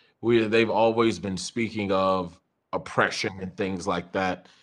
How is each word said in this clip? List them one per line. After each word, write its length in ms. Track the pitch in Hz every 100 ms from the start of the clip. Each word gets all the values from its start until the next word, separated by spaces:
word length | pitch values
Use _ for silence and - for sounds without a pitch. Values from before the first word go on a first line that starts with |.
| _ _
We, 240 | 113 120 107
they've 240 | 117 110
always 480 | 110 113 113 113 92
been 200 | 98 92
speaking 540 | - 120 110 107 101
of 480 | 95 95 95 85 80 _ _ -
oppression 580 | 92 - - 110 - 110 95
and 160 | 92 -
things 300 | 98 95 95
like 240 | 90 87
that. 360 | 98 92 90 - _